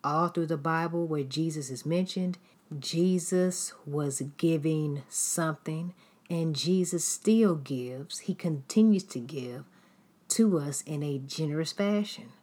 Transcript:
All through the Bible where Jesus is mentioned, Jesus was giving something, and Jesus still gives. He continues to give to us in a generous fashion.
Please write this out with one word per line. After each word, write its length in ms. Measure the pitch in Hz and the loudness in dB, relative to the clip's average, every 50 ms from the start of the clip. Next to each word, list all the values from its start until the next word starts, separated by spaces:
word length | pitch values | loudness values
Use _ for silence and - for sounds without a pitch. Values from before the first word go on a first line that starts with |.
| - | -2
All 240 | 143 147 156 175 170 | 0 2 2 0 0
through 180 | 175 170 165 | 0 -2 -2
the 100 | 156 165 | -2 -2
Bible 500 | 151 143 165 160 165 165 165 165 170 170 | -2 0 0 0 0 0 0 0 -2 0
where 180 | 160 156 147 139 | 0 0 -2 -2
Jesus 460 | 131 131 156 165 165 151 156 143 135 | -2 -2 -2 -2 -2 -2 -4 -6 -8
is 160 | 131 123 - | -10 -6 -2
mentioned, 520 | 147 165 180 185 185 - 196 180 180 180 - _ _ _ _ _ _ 156 143 | 0 0 0 0 0 -2 -2 -2 -2 -4 -6 _ _ _ _ _ _ -12 -10
Jesus 920 | 131 - - 165 175 185 185 180 165 - 185 185 180 185 180 - - - - - - | -8 -4 0 2 4 4 4 2 0 2 2 2 2 2 0 -2 -6 -8 -10 -12 -10
was 360 | 147 143 151 147 143 135 - 127 143 - | -4 -2 -2 -2 -2 -2 -4 -6 -8 -4
giving 680 | - - 165 165 156 143 160 156 156 151 147 143 143 - - | 0 2 2 2 2 2 2 2 2 0 -2 -2 -6 -8 -8
something, 880 | - - - - - 175 165 160 156 - _ 165 156 156 170 180 180 _ - _ _ _ _ - | -6 -4 -2 -2 -2 0 0 -2 -2 -4 _ -8 -6 -6 -6 -8 -10 _ -20 _ _ _ _ -4
and 280 | 175 165 165 165 151 | -2 0 0 0 0
Jesus 480 | 139 131 170 185 185 180 170 175 170 - | 0 2 2 4 4 2 2 0 -2 -2
still 500 | - - - - 208 220 226 226 202 170 | -2 -4 0 2 4 6 6 6 4 4
gives. 680 | 151 135 123 139 127 123 123 127 131 143 - - - | 0 -2 -4 -4 -4 -4 -6 -8 -10 -10 -10 -12 -8
He 140 | - - 175 | -4 -6 -6
continues 680 | - - 170 156 139 135 - - 220 220 220 208 185 185 | -2 -2 -2 -2 -2 -6 0 4 6 6 8 6 4 2
to 160 | - - 127 | -4 -8 -10
give 440 | 117 131 156 139 123 123 123 135 - - _ - _ _ _ _ _ _ _ _ _ _ | -8 -8 -8 -8 -8 -8 -10 -12 -14 -16 _ -20 _ _ _ _ _ _ _ _ _ _
to 300 | - - 226 214 185 156 | 2 4 4 6 4 2
us 240 | 143 147 139 - | 0 -2 -4 -6
in 200 | - - 156 143 | -6 -6 -4 -4
a 160 | 147 147 139 135 | -2 -2 -4 -4
generous 540 | 135 135 - - 160 147 147 156 160 156 | -6 -8 -4 -2 -2 -2 0 -2 -2 -4
fashion. 600 | - - 202 202 208 208 208 208 - - - - - _ | -2 -2 0 2 2 0 0 -2 -8 -14 -16 -18 -20 _